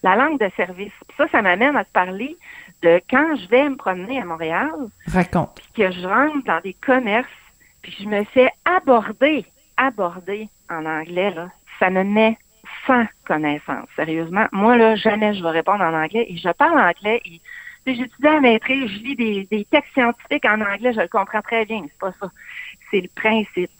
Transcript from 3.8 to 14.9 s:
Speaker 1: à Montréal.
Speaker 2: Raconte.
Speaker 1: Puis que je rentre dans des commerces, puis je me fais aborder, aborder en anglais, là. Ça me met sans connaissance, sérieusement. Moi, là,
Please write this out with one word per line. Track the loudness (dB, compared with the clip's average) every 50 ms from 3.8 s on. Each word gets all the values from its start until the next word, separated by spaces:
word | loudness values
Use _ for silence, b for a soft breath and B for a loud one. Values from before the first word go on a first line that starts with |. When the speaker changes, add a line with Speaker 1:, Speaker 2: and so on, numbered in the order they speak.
| -4 -4 -4 -4 -6 -6 -6 -6
Speaker 1:
à | -6
Montréal. | -8 -8 -6 -4 -4 -2 -2 -2 -4 -6 -8 -10 -12 _ _ -10 -2
Speaker 2:
Raconte. | 0 0 0 0 0 -2 -2 -2 _
Speaker 1:
Puis | -20 -20 _ _ -2 -2
que | 0
je | -2 -6 -4
rentre | 0 2 2 2 2 0 -4 -2
dans | -2 -4 -2
des | -4 -8 -12
commerces, | _ 0 2 2 2 2 0 0 0 -2 -4 -14 -20 _ _ _ b b b b _
puis | -20 -20 -16 -12
je | -6
me | -4 -2 -2 -2
fais | 2 4 4 4 4 2 _ _
aborder, | 0 0 2 4 4 4 4 2 -2 -2 _ 2 2 2 0 -4 _ _ _ _ _ _ -2
aborder | -2 -2 -2 -2 -4 -4 -4 -8 -10 -10 -10 -8 -10 -14 _ _ _ -12
en | -10 -8 -6
anglais, | -6 -6 -6 -6 -6 -4 -2 -2 -2
là. | -2 -6 -12 -14 -16 _ _ -20 -2 0
Ça | 0 2
me | 2 0 0
met | 2 2 4 4 2 2 _ _ _ _ _ _ -18 -18 -8 0
sans | 2 2 2 2 0 _ _ _
connaissance, | -4 -2 -2 0 -2 -2 -4 -6 -8 -8 -8 -10 _ -8
sérieusement. | -6 -4 -4 -4 -4 -4 -2 -2 -2 -2 0
Moi, | 0 2 4 4 6
là, | 6 6 6